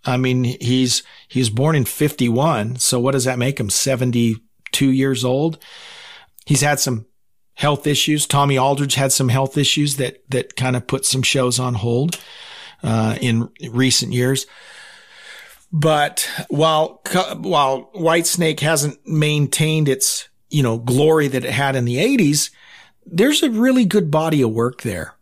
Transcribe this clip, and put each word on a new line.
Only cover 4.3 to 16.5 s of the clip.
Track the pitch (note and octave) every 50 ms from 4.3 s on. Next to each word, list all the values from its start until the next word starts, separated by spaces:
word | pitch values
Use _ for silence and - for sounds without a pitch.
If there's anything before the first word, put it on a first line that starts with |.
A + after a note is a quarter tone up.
| A2 A2+ _ _ _ _ _ - - - C#3+ C3+
years | C3 C3 C3+ C3+ C3 A2+ B2
old. | B2 B2+ C#3 D3+ E3 D#3+ - - - - - - - - - - - - - - _ _ - -
He's | - C#3+ C3
had | D3 D3 D3 C#3+
some | - C3+ B2 A2 A2 _ _ _ _ _ _ _ _ _ _
health | - - D3 D3 C#3 -
issues. | D3+ C#3+ - - - D3+ D3+ C#3+
Tommy | - - C#3+ C#3+ C#3 C#3
Aldridge | C3 B2+ C#3 C#3+ C3 C#3+ C3+ -
had | C3+ C#3 C3+
some | - - C3+
health | B2 A#2 C3+ C3+ C3+ -
issues | D3+ C#3 - - D3+ D3 D3 C3+
that, | C#3 C3 B2 - - _ -
that | C3 B2+ - - -
kind | - C3+ B2+ B2+
of | A#2+ -
put | - - C3 -
some | - - C3+ B2
shows | - - C#3 B2+ B2 A#2 B2
on | B2+ B2 A#2+
hold, | G#2 G#2 A#2+ A#2 B2 C#3+ E3+ - - - - - - - - - - - - - _ -
uh, | - A2 A2+ A2 A2 - -
in | - B2 A2+ A2+ A#2 - _ - - A#2+
recent | A2+ B2 C3 B2+ - - B2 F#2+ -
years. | B2 B2 B2+ C3+ C3 - - - - - - - - - - - - - - - - - - - - - - - _ _ _ F3
But | D#3 C#3+ D#3 D#3 D3 D3 D3 - - - - - - -
while, | -